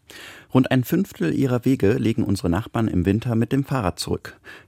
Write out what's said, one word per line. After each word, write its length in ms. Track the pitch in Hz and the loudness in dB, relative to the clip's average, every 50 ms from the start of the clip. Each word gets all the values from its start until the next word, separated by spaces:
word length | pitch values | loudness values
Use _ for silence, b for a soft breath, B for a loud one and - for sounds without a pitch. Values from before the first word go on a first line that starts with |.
| _ B B B B B B B B B B | _ B B B B B B B B B B
„Rund 160 | 131 131 - | 2 4 4
ein 140 | 131 131 120 | 2 0 0
Fünftel 500 | - 160 175 196 - - - 180 160 - | 2 0 0 0 -2 -4 -4 -2 -2 0
ihrer 300 | - 139 131 123 123 - | 0 0 0 0 0 2
Wege 300 | 131 135 - - 98 117 | 0 2 2 2 2 2
legen 280 | 135 117 107 113 - 104 | 2 0 0 0 0 0
unsere 280 | - 101 - - 90 | -2 -2 0 0 0
Nachbarn 360 | 85 95 - - - 117 110 | 0 0 -2 -2 -2 -2 -2
im 200 | 104 - 92 85 | 0 0 2 2
Winter 280 | 98 98 113 - 123 117 | 2 2 2 0 0 0
mit 160 | 113 117 - | 0 0 0
dem 140 | 135 135 139 | 0 -2 0
Fahrrad 340 | - 143 131 101 87 - - | 0 -2 -2 -2 -2 -2 -4
zurück. 400 | - - 92 - - - - - B B B B B | -4 -4 -4 -4 -6 -8 -18 -18 B B B B B